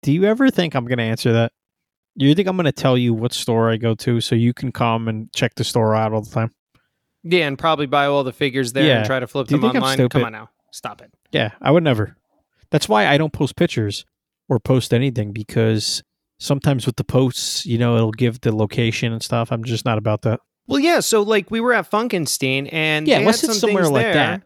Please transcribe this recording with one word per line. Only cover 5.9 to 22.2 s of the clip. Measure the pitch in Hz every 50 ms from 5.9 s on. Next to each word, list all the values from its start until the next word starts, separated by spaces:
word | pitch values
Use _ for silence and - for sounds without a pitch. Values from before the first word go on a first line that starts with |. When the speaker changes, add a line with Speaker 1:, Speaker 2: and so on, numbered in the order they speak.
| 110
Speaker 1:
out | 110 110 110
all | 110 110
the | 104 -
time?" | - 120 113 113 _ _ _ _ _ _ _ _ _ _ _ _ _ _ _
Speaker 2:
Yeah, | 170 180 180 160
and | 143 139
probably | 127 - 165 160 143 147
buy | 131 139 143 143
all | 143 143 143 135
the | 131 143
figures | - 151 139 120 135 131 117 117
there | 139 139
Speaker 1:
Yeah. | 151 131
Speaker 2:
and | 113 107
try | 107 131 131
to | 123
flip | - - 143 131
Speaker 1:
Do | - 143
you | 151
Speaker 2:
them | - 220
Speaker 1:
think | 254
I'm | 262 170
Speaker 2:
online. | 131 135
Come | 131 131 123
Speaker 1:
stupid? | - 139 120
Speaker 2:
on | 113 110
now. | 107 110 - _ _ _ _
Stop | - - - 120 104 -
it. | 92 - _ _ _ _
Speaker 1:
Yeah, | - 147 117 107 - -
I | - 131
would | 147 175 165
never. | 151 127 107 107 - - _ _ _ _ _ _ _ _ _ _ _
That's | - 151 - -
why | 214 208 208
I | 143 143
don't | 143 156 151
post | - - 151 131 -
pictures | - 170 170 - 120 110 101 98 - - _ _ _ _ _ _ _ _ _
or | - 113
post | _ - 131 131 - - 131
anything, | 117 127 139 117 117 104 104
because | 101 110 104 - - 117 113 113 110 107 - - - - - _ _ _ _ _ _
sometimes | _ - - 143 139 - 151 139 127 -
with | 135 120
the | - -
posts, | - - 127 135 131 123 - - - - - -
you | - 117
know, | 117 123 120 120
it'll | 113 113 110
give | 110 113 127 120 110 120
the | - 123 107
location | 107 107 104 - - 117 113 110 - - 117 113
and | 113 -
stuff. | - - 117 117 - -
I'm | 113 113
just | 123 117 110 -
not | 131 113
about | 107 104 117 107 104 -
that. | 113 110 - _ _ _ _ _
Speaker 2:
Well, | - 269 285
yeah, | 277 330 349 269
so, | - - 226 220
like, | 208 208 220 208 185 -
we | 214 226
were | 226 247 240
at | 220 170 -
Funkenstein | - 208 233 247 233 180